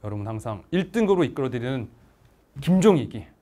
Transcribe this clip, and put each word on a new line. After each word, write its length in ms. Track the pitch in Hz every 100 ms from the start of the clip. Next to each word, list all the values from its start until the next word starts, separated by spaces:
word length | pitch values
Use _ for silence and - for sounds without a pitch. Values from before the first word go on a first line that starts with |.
여러분 240 | 107 104 101
항상 360 | 110 117 104 -
일 200 | 170 190
등급으로 320 | 226 214 190 143
이끌어드리는 640 | - 131 123 120 135 110 _ _ _ _ _ _ -
김종익이 640 | 139 185 196 180 107 113 90 _